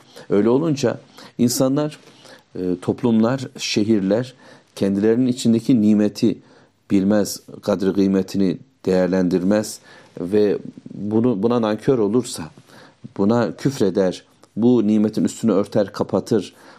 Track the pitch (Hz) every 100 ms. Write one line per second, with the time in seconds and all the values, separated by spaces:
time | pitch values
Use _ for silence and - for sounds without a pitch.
0 | _ - - 98 110 127 165 135 120 -
1 | - - - - 120 123 135 139 151 -
2 | - - - - _ 95 92 90 - 98
3 | 123 110 110 135 127 - - - 101 110
4 | 95 104 127 - - - _ - 98 98
5 | 107 113 127 120 117 113 113 127 104 107
6 | 104 101 113 - - - _ _ - 98
7 | 95 107 98 - - - - 98 95 95
8 | 98 95 95 98 95 - - _ - 92
9 | 92 92 92 90 90 107 107 - - -
10 | - - 87 104 104 87 - - - -
11 | 101 110 120 104 113 120 110 107 - 131
12 | 101 117 120 - 78 - - - - _
13 | - - 98 120 107 - 143 139 101 90
14 | 95 87 - _ _ - 117 123 104 107
15 | 107 - 107 - 113 92 101 117 98 -
16 | - 98 - 113 87 - -